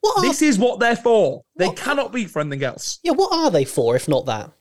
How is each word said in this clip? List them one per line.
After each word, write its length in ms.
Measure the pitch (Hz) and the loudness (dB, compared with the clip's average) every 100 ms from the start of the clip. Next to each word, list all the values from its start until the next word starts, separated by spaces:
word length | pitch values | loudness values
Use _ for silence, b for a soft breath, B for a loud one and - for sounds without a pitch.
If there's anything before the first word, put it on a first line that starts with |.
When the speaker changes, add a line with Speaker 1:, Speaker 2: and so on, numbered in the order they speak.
Speaker 1:
What 180 | 427 403 | 0 0
are 20 | |
Speaker 2:
This 200 | 247 294 | 0 2
is 160 | 302 214 | 2 4
what 200 | 240 240 | 2 2
they're 160 | 233 233 | 0 0
for. 480 | 240 226 165 - _ - | 2 4 2 -2 _ -2
They 100 | 185 | -2
Speaker 1:
What 100 | - | -2
Speaker 2:
cannot 340 | 247 285 262 | -4 -2 -2
be 120 | 247 196 | -4 -6
for 140 | - | -6
anything 240 | 151 139 | -6 -4
else. 360 | 135 - - - | -6 -6 -12 -8
Speaker 1:
Yeah, 100 | 339 | -4
what 200 | 302 381 | 0 2
are 160 | 330 320 | 2 2
they 140 | 170 135 | 2 0
for 300 | - 117 120 | 0 0 0
if 120 | - | 0
not 180 | 135 131 | -2 -2
that? 240 | 110 104 _ | -6 -8 _